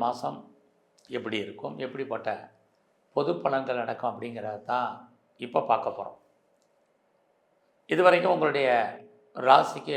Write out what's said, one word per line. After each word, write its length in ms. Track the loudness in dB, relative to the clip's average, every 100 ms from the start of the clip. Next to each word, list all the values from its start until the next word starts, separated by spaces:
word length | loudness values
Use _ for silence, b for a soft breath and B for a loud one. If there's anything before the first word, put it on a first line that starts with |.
மாசம் 340 | -2 -2 -6 -8 -16 _ _ _ _ _ -10 -8
எப்படி 200 | -4 -4
இருக்கும், 320 | -4 -8 -10 -8 -8
எப்படிப்பட்ட 440 | -8 -6 -6 -6 -6 -10 _ _ _ _ _ _ -2
பொது 160 | 0 0
பலன்கள் 380 | 0 0 -2 -4
நடக்கும் 280 | -4 -4 -6
அப்படிங்கிறத 520 | -6 -10 -8 -8 -8 -4
தான் 180 | -2 -2 -6 -16 _ _ -16 -4
இப்ப 180 | -2 2
பார்க்க 280 | 0 0 -6
போறோம். 200 | -10 -16 _ _ _ _ _ _ _ _ _ _ _ _ _ _ _ _ -2
இதுவரைக்கும் 400 | 6 6 6 4 2
உங்களுடைய 340 | 2 2 4 2 0 -6 -18 _ _ 0
ராசிக்கு 560 | 6 6 6 -4 -4